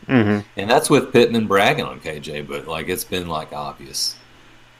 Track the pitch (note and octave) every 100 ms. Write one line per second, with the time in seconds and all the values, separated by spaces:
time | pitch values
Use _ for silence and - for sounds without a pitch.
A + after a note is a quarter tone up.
0 | - C3 G2+ G#2 G2+ - G2+ C3 - C#3+
1 | C3+ A#2 A#2+ A2+ G#2+ G2 A2 C#3+ D2 B1+
2 | D#2+ D2+ D2+ D2 C#2 C#2+ C#2 D#2+ D#2+ F2+
3 | - F#2 F2 D#2+ D#2 C#2+ - - C#2 -
4 | - - - - - - -